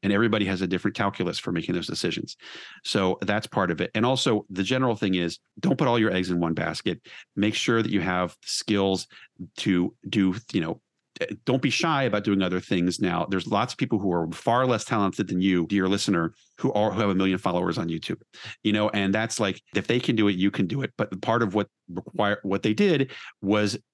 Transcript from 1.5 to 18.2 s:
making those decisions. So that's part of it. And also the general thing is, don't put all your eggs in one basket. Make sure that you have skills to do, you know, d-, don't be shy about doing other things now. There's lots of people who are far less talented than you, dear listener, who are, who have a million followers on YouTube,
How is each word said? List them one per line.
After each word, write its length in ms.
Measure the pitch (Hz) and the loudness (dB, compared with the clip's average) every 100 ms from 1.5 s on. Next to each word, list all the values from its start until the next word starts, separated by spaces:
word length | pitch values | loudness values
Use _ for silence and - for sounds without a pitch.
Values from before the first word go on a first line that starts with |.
making 220 | 90 - | -4 -2
those 120 | 87 85 | -4 -4
decisions. 500 | - 90 82 - - - - - - | -4 -4 -4 -8 -14 -18 -18 -18 -14
So 340 | - 107 95 92 | -4 0 0 0
that's 240 | 95 104 - | -2 -2 -2
part 240 | - 92 | -2 0
of 100 | 80 | 0
it. 100 | 90 | -2
And 100 | 110 120 | 0 2
also 380 | 131 - 107 - | 2 2 0 -2
the 120 | 95 | -4
general 320 | 95 127 131 | 0 2 0
thing 200 | 107 104 | 0 0
is, 240 | 92 85 - _ - | 2 0 -4 _ -4
don't 200 | - 131 | 0 2
put 100 | 139 | 2
all 100 | 120 | 4
your 140 | 107 | 2
eggs 180 | 92 92 | 2 0
in 80 | 87 | 0
one 140 | 82 | 0
basket. 480 | 80 82 85 - 87 - - - | 0 -4 -4 -6 -6 -10 -20 -12
Make 200 | - 104 | -2 0
sure 280 | 107 - 113 | 0 0 2
that 80 | 113 | 2
you 100 | 104 | 0
have 340 | 90 90 90 - | 0 0 -2 -6
skills 640 | - - - 104 98 95 - - - _ 92 - | -8 -6 0 2 2 0 -4 -18 -20 _ -16 -6
to 380 | - 90 90 - - | 0 2 2 -4 -4
do, 280 | 107 95 92 - | 2 2 0 -4
you 80 | 101 | -4
know, 200 | 80 87 _ _ _ - | -4 -8 _ _ _ -8
d-, 180 | - - | -8 -6
don't 180 | - 135 | -2 0
be 80 | 131 | 0
shy 340 | - 165 147 | 0 0 2
about 200 | 131 104 | 2 0
doing 180 | 104 98 | 2 2
other 180 | 92 90 | 2 0
things 400 | - 92 90 87 | 0 0 2 0
now. 260 | 92 87 85 | 0 0 0
There's 200 | 95 - | -2 0
lots 240 | 104 123 | 0 0
of 60 | - | -2
people 200 | 127 110 | -2 0
who 140 | 98 | 2
are 180 | 87 82 | 0 -2
far 340 | 85 - 120 127 | -2 0 2 2
less 180 | 113 | 0
talented 440 | - 117 101 - 101 | 0 0 0 0 -2
than 120 | 90 | 0
you, 260 | 95 90 82 | 2 2 2
dear 220 | 101 92 | 2 2
listener, 460 | 98 - 92 82 - _ _ | 2 2 2 0 -6 _ _
who 140 | 139 | -2
are, 180 | 104 107 | 2 0
who 80 | 95 | 2
have 100 | 104 | 0
a 40 | |
million 240 | 95 95 92 | 2 2 2
followers 400 | 98 87 90 - | 0 0 0 -2
on 100 | 85 | -4
YouTube, 320 | 80 - - | -6 -6 -10